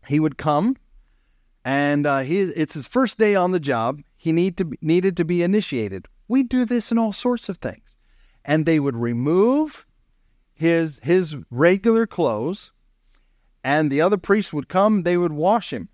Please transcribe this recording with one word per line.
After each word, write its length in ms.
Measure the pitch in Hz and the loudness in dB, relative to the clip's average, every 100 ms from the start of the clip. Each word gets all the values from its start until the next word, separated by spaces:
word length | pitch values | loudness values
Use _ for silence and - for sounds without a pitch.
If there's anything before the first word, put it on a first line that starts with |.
| - | -2
he 140 | 147 | 0
would 160 | 156 139 | 0 -2
come 400 | 156 147 214 269 _ - _ _ _ _ _ _ | -2 0 0 -4 _ -20 _ _ _ _ _ _
and, 420 | 123 139 143 147 147 | -4 0 0 0 0
uh, 120 | 139 | -2
he, 220 | 135 185 | 0 -2
it's 340 | 185 156 156 | -2 -2 -4
his 120 | 151 127 | -6 -4
first 300 | 254 254 - | 0 0 2
day 180 | 214 | 2
on 180 | 202 180 | 4 2
the 80 | 185 | 0
job. 420 | 139 120 117 147 - | 0 0 -2 -4 -14
He 160 | _ 165 | _ -2
need 280 | 165 185 175 | 0 0 -2
to 80 | 175 | -6
be, 120 | - | -4
needed 340 | 151 170 190 175 | 0 2 2 -2
to 80 | |
be 180 | 165 175 | -2 0
initiated. 640 | 175 208 - 127 104 95 - _ _ | 2 0 -2 -6 -6 -8 -14 _ _
We 140 | 254 | -2
do 220 | 247 254 | 0 -2
this 280 | 233 240 - | 0 -2 0
in 60 | 233 | 0
all 140 | 226 | 0
sorts 360 | 196 247 240 - | -2 -4 -4 -6
of 80 | 180 | -8
things. 400 | 117 - _ _ _ _ _ _ | -10 -10 _ _ _ _ _ _
And 200 | - 156 | -2 0
they 140 | 156 160 | 2 2
would 180 | 139 117 | 0 -2
remove 920 | 120 120 139 175 220 277 311 - _ _ _ _ _ _ _ | -2 -2 0 2 4 2 -2 -8 _ _ _ _ _ _ _
his, 460 | _ 165 165 160 143 | _ 0 2 0 -6
his 340 | 139 185 165 147 - | 0 2 0 -8 -10
regular 560 | 120 165 190 233 226 226 | 2 2 4 2 2 0
clothes, 680 | - 147 107 131 196 - _ _ _ _ _ _ _ _ _ | 0 -2 0 -4 -8 -14 _ _ _ _ _ _ _ _ _
and 260 | 131 147 156 | -2 0 2
the 100 | 139 | 2
other 160 | 175 202 | 2 0
priests 360 | - 208 - | 2 0 0
would 160 | 151 131 | -8 -2
come, 340 | 180 208 208 | 2 2 2
they 140 | 175 175 | 2 0
would 160 | 175 | 0
wash 400 | 151 170 220 - | 0 0 0 -2
him. 160 | 120 127 | -10 -12